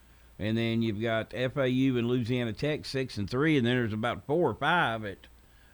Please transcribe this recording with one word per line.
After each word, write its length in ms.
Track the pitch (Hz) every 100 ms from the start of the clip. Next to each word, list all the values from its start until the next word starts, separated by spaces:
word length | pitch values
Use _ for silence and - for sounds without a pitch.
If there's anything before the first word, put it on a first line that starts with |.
| - - - -
and 180 | 104 113
then 240 | 113 113
you've 220 | 113 104
got 300 | 117 113 104
F 240 | 107 127 143
A 100 | 127
U 300 | 127 135 123
and 80 | 117
Louisiana 460 | 127 117 127 117
Tech 340 | 107 147 147 -
six 320 | 135 131 104
and 100 | 98
three, 300 | 127 160 147
and 80 | 117
then 100 | 127
there's 160 | 113
about 320 | 110 117 98 -
four 220 | 165 151
or 60 |
five 500 | 101 143 175 135 113
at, 140 | 104 - - - - - -